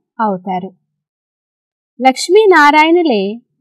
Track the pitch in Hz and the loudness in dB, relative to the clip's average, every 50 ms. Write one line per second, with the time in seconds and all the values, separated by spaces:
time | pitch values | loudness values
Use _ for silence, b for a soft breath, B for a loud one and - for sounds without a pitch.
0 | _ _ _ - 226 208 190 180 185 202 185 180 185 190 - _ _ _ _ _ | _ _ _ -6 -4 -4 -6 -6 -8 -8 -8 -8 -10 -12 -16 _ _ _ _ _
1 | _ _ _ _ _ _ _ _ _ _ _ _ _ _ _ _ _ _ _ - | _ _ _ _ _ _ _ _ _ _ _ _ _ _ _ _ _ _ _ -2
2 | 247 262 262 - - 339 359 427 440 381 349 311 294 294 294 302 311 330 339 359 | -2 -2 -2 -2 -2 0 2 2 4 4 4 4 4 4 4 2 2 2 2 0
3 | 330 302 226 202 190 202 220 240 _ _ _ - | 0 0 -2 -2 -4 -6 -8 -12 _ _ _ -4